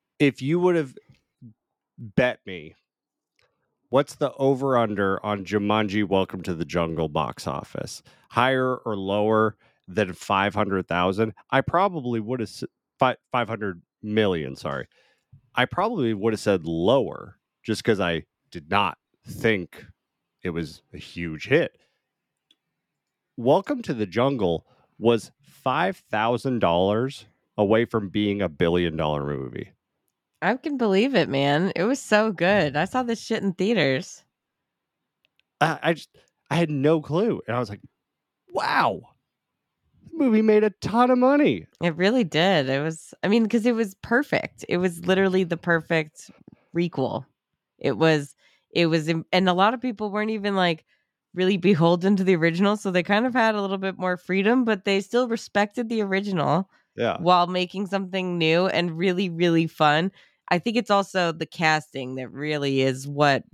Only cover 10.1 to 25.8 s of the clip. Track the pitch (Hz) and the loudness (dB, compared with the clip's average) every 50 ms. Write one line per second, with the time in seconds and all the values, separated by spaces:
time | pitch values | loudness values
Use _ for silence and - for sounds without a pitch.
10.1 | 82 - - - 101 95 98 104 104 107 104 98 98 92 90 - 85 87 90 95 | -4 -10 -4 0 2 2 2 0 0 -2 -2 -2 -2 -4 -2 -2 -2 0 0 0
11.1 | 95 104 113 110 95 - _ _ 131 135 - - - 175 196 202 180 156 123 123 | 0 0 -2 -2 -4 -10 _ _ -2 -2 0 0 0 0 0 0 -2 -4 -6 -4
12.1 | 117 113 104 110 127 123 110 - - - - - - _ _ _ _ _ 135 127 | -4 -4 -4 -6 -6 -6 -6 -8 -8 -12 -14 -14 -14 _ _ _ _ _ 2 2
13.1 | - - _ _ - 123 117 101 113 101 107 98 87 87 - _ _ _ - 107 | 2 -2 _ _ -4 -4 -2 -4 -6 -6 -6 -8 -8 -8 -14 _ _ _ -10 -2
14.1 | 104 110 107 98 90 82 73 65 69 - - 76 69 65 60 - _ _ _ _ | 0 2 2 2 0 -2 -4 -6 -10 -10 -8 -8 -8 -8 -10 -12 _ _ _ _
15.1 | _ _ _ _ - - _ _ _ 123 123 - - 175 196 226 247 180 127 113 | _ _ _ _ -20 -20 _ _ _ -2 -2 0 0 -2 -2 -2 -2 -2 -2 -2
16.1 | 110 98 101 113 110 101 - 104 98 90 78 82 82 82 85 104 131 139 110 76 | -2 -2 -2 -2 -2 0 0 0 0 0 0 -4 -2 0 2 2 2 2 0 -2
17.1 | - - - - - _ _ _ _ _ _ - 107 - - 120 110 95 95 87 | -6 -12 -14 -16 -18 _ _ _ _ _ _ -6 -6 -2 0 0 0 2 0 -2
18.1 | 82 80 - - _ _ _ _ - 87 71 78 95 101 101 90 - - _ _ | -2 -4 -6 -10 _ _ _ _ -18 -18 -8 -2 0 0 0 0 -4 -8 _ _
19.1 | _ _ _ - - - - 113 110 92 85 - - - - - - _ _ _ | _ _ _ -16 -12 -2 0 0 0 0 -4 -8 -14 -20 -20 -20 -20 _ _ _
20.1 | _ _ _ _ _ _ - 92 80 85 82 76 78 - _ _ - 73 - - | _ _ _ _ _ _ -8 -6 -6 -6 -6 -8 -10 -16 _ _ -20 -20 -18 -16
21.1 | - 90 85 80 78 76 - 104 135 165 151 - - _ _ _ _ _ _ _ | -12 -10 -8 -8 -8 -10 -2 0 2 2 2 0 -6 _ _ _ _ _ _ _
22.1 | _ _ _ _ _ _ _ _ _ _ _ _ _ _ _ _ _ _ _ _ | _ _ _ _ _ _ _ _ _ _ _ _ _ _ _ _ _ _ _ _
23.1 | _ _ _ _ _ - 117 131 151 190 190 - 294 247 - - 143 113 107 92 | _ _ _ _ _ -4 2 2 2 2 2 -2 -6 -6 -6 -8 -4 -4 -6 -4
24.1 | 85 113 123 139 139 120 101 85 82 78 - _ _ _ _ _ _ - 104 117 | 0 0 0 0 0 0 0 -2 -2 -2 -6 _ _ _ _ _ _ 0 2 2
25.1 | 117 107 - - _ _ _ _ _ _ _ 131 127 151 | 2 2 -2 -8 _ _ _ _ _ _ _ -2 0 0